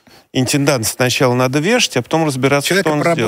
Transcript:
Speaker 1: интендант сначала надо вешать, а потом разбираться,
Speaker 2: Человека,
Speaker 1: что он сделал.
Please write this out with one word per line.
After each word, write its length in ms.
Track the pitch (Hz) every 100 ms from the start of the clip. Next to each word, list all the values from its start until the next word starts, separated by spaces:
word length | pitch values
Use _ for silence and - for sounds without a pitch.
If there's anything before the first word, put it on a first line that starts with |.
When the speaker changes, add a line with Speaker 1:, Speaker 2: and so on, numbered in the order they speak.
| _ - _
Speaker 1:
интендант 520 | 131 127 143 143 131
сначала 480 | 107 - 127 - 131
надо 260 | 123 127 147
вешать, 360 | 170 240 - 127
а 60 |
потом 240 | - 160 156
разбираться, 440 | 131 131 143 -
Speaker 2:
Человека, 180 | 185 160
Speaker 1:
что 80 | 147
он 40 |
сделал. 140 | - 165